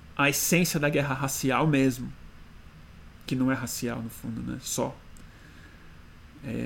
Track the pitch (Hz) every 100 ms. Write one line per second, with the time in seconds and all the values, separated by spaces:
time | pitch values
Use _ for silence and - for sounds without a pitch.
0 | - - 143 143 - 170 175 160 147 147
1 | 139 131 139 - 135 123 160 143 135 123
2 | 123 - - - - - - - - -
3 | - - - 131 131 131 123 - 120 123
4 | 113 - - 113 120 123 - - 127 135
5 | - - - - - - - - - -
6 | - - - - 143 117